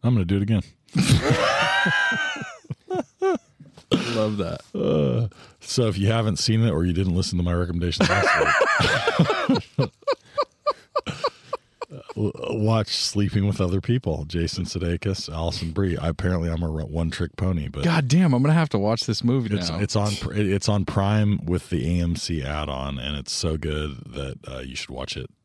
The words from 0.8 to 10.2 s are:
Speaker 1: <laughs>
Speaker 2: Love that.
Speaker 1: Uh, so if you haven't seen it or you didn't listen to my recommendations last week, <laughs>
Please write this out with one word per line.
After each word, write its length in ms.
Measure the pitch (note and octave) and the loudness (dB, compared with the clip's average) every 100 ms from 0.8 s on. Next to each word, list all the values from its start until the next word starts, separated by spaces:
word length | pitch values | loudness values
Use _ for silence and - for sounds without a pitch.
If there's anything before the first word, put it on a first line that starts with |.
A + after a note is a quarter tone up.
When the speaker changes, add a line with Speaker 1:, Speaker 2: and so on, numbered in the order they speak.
| _ | _
Speaker 1:
<laughs> 2500 | - - - - - - - - - - C6+ C6+ C6+ C6+ C6+ - E5 - - - F#4 - _ F#4+ F4 _ _ - - - - A#2 A2+ | 0 4 4 6 2 2 2 2 2 2 2 0 0 -4 -6 -10 -16 -14 -14 -6 -6 -6 _ 0 0 _ _ -20 -20 -2 0 0 0
Speaker 2:
Love 220 | G#2+ G#2 | 0 0
that. 240 | E2+ E2+ - - | -4 -6 -10 -4
Speaker 1:
Uh, 520 | - D#2 C3 A#2 A2+ - - - | 0 2 2 0 -2 -6 -20 -20
so 280 | - - A2+ | -6 0 0
if 100 | G#2 | 2
you 100 | G2 | 2
haven't 300 | A2+ A2 E2+ | 2 2 0
seen 240 | - A2 | 2 2
it 60 | A2+ | 4
or 140 | D#2 F2 | 2 2
you 80 | |
didn't 220 | E2+ F#2+ F2 | 2 2 0
listen 220 | F#2 F2+ | 0 0
to 40 | |
my 100 | F2 | 0
recommendations 540 | F2 F2 E2+ F2 D#2+ F#2+ | 0 0 -2 -2 0 2
last 1700 | G2 - - - - - - - - - - - G4 - C4+ - - | 2 2 2 2 2 2 2 2 0 0 0 0 0 0 -2 -2 -4
week, 100 | - | -4
<laughs> 20 | _ - C5 | _ -4 -4